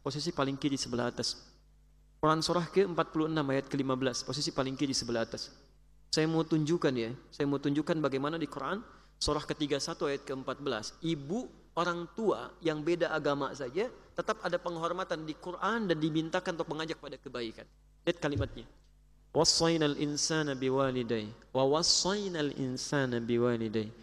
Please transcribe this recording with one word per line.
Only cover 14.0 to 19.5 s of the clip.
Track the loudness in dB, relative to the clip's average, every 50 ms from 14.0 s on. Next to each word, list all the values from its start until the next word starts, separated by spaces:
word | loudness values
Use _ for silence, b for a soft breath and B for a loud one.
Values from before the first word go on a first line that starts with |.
| -20 -8 -8
tetap | -4 -4 -2 -4 -4
ada | -2 -2 -2
penghormatan | -2 -2 -4 -4 -2 -2 -2 -2 -4 -4 -4 -4 -4 -4 -8
di | -10
Quran | -8 -10 -10 -6 -4 -2 -2 0 0 0
dan | 0 2 2
dimintakan | 2 2 2 0 0 0 -2 -2 -2 -2 -4
untuk | -4 -4 -4 -4
mengajak | -4 -4 -6 -6
pada | -8 -10 -12 -14 -14
kebaikan. | -12 -10 -8 -6 -6 -6 -8 -12 -18 -20 _ _ _ -20 -20 -4
Lihat | -2 -2 -2
kalimatnya. | 0 -2 0 0 0 -2 -2 -6 -10 -16 -18 -20 -20 -20 -20 -20 _ -20 -20 -20 -20 -20 -2
"Wassaynal | 2 4 4 4